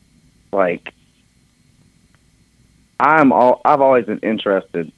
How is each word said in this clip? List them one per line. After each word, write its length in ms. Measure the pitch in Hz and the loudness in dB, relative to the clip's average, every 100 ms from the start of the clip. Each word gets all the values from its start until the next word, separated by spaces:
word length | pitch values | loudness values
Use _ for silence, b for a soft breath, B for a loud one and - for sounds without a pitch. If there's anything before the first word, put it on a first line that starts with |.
| _ _ _ _ _ | _ _ _ _ _
like, 400 | 98 90 85 - - _ _ _ _ _ _ _ _ _ _ _ _ _ _ _ _ _ _ _ - | -4 -4 -6 -12 -20 _ _ _ _ _ _ _ _ _ _ _ _ _ _ _ _ _ _ _ -2
I'm 320 | 135 160 139 | 0 2 2
all, 280 | 90 123 - | 2 2 2
I've 160 | 135 143 | 0 2
always 260 | 135 127 107 | 2 0 -2
been 140 | 101 | -6
interested 680 | 101 107 104 95 - 87 78 | -6 -4 -2 -4 -4 -10 -10